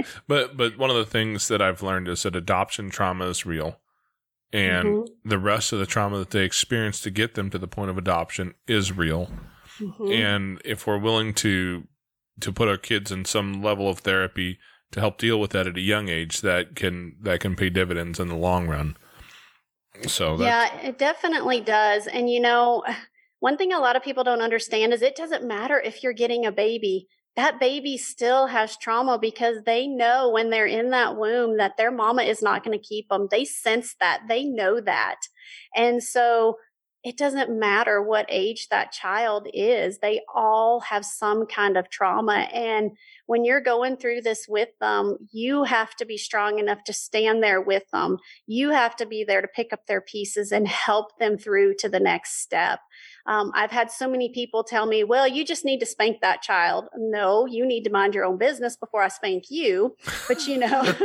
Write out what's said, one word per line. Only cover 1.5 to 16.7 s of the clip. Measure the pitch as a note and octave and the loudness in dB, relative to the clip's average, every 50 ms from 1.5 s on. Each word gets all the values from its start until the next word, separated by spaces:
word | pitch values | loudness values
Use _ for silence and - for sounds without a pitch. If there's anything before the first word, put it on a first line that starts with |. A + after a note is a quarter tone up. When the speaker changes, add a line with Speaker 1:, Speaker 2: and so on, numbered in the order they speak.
| A#2 G#2 G2+ | 2 4 4
Speaker 1:
I've | F#2+ F#2 - G2 | 2 2 0 -2
learned | F#2+ F#2+ F#2 F2+ F2 | -2 -2 -2 -2 -4
is | F2 - - | -4 -4 -4
that | G2+ F2+ | -4 -4
adoption | F2+ E2+ F#2 G2 F2+ F#2+ - - - G#2 F#2+ | -4 -2 0 0 0 0 -2 -4 -8 -8 -8
trauma | - - G2+ F#2 F#2 F#2 F#2 | -4 -2 -2 -2 0 -2 -4
is | F2+ F2+ - - | -4 -4 -4 -4
real. | F2+ E2 D#2+ D#2 D#2+ - _ _ _ _ _ _ _ _ _ _ _ _ _ _ - - | -4 -4 -4 -4 -6 -8 _ _ _ _ _ _ _ _ _ _ _ _ _ _ -6 -2
And | G#2 G2 F#2 F2+ F2+ - G#3 | 0 2 2 2 2 2 2
Speaker 2:
Mm-hmm. | G#3 G#3 A#3 A#3+ - _ - G#2+ | 0 0 -2 -4 -10 _ -6 -2
Speaker 1:
the | G#2+ F#2+ | -2 0
rest | F#2+ G#2 G#2 A2+ - - A#2 | 2 2 0 2 0 -2 -2
of | G2+ | -2
the | G2 | -2
trauma | - - A2+ G#2 G2+ G2+ G2 | -2 0 0 0 0 -2 -4
that | F#2 - | -6 -2
they | - G#2 F#2+ | 0 0 0
experience | F2+ - - - - B2 A2+ A2 G#2 G2 - | 2 0 -2 -2 0 0 -2 -2 -2 -4 -4
to | - G#2+ | -6 -6
get | F#2+ G#2 A2 A#2+ - | -2 0 -2 -2 0
them | A2 G2 G2 | -4 -6 -4
to | - F2+ | -4 -6
the | F#2 F2+ | -8 -6
point | - - G2+ F#2+ | -8 -6 -6 -4
of | F#2 F#2+ | -4 -4
adoption | F2 F#2 F2 E2 E2+ - - - F#2 F2+ - _ _ | 0 0 0 0 0 -4 -6 -8 -8 -8 -10 _ _
is | - A2+ G#2+ F#2+ F#2 F#2 | -2 0 0 0 0 0
real. | F#2+ E2 D#2+ D#2 E2+ F2+ - - - - - - - - - - - | 0 0 0 0 -2 -2 -4 -8 -14 -14 -16 -20 -20 -20 -20 -16 -12
Speaker 2:
Mm-hmm. | G#3+ F#3 - - A3 G3 | -12 -12 -10 -6 -4 -2
Speaker 1:
And | - A2+ G#2+ G2+ G2+ G2+ G2 G2 F#2+ - - | 0 2 2 2 0 0 -2 -6 -8 -10 -8
if | - G#2+ G2 - | -8 -8 -6 -2
we're | A2 G#2 G2+ | -4 -2 0
willing | G2+ A2 A2+ A2 A2 A2 G#2 | 0 0 0 0 0 -2 -2
to, | - - G#2+ F#2+ F#2 F#2 F2+ F2+ F2 - - _ _ _ _ _ _ _ _ _ - | -2 0 0 2 2 0 -2 -4 -8 -10 -14 _ _ _ _ _ _ _ _ _ -10
to | - - F#2+ | -8 -8 -2
put | - A#2+ G#2 | 0 2 2
our | G2 | 2
kids | F#2+ - - A#2 G2+ G2 G2+ G2 | 0 0 -2 -2 -2 -2 -4 -8
in | F#2 F#2 | -6 -6
some | - - G#2+ G2 G2 G2 G2 G2+ | -2 -2 -2 -2 -2 -4 -4 0
level | G#2+ G#2 G2 G2 G2 | -2 0 0 0 -2
of | F#2 - | -2 -2
therapy | - F#2+ F#2+ F#2+ F#2+ F#2 - F#2 F#2 F2+ F#2 - _ - _ _ _ _ - | 0 0 2 2 2 0 -2 -4 -4 -4 -6 -10 _ -20 _ _ _ _ -4
to | - | 0
help | A2 G#2 F#2+ - | 0 0 0 0
deal | A2+ A2+ A2+ G#2+ | 0 0 2 2
with | G#2 G2 | 0 0
that | - F#2+ F#2 | 0 0 -2
at | F#2 E2+ | 0 -2
a | F2+ | -2
young | F#2 G2+ G#2 G#2+ G#2 F#2+ | 0 0 0 0 0 -2
age, | E2 E2 E2 D#2+ - - | -4 -4 -4 -4 -6 -4
that | - G2 F2+ F2+ F2 - | 0 0 2 2 0 -4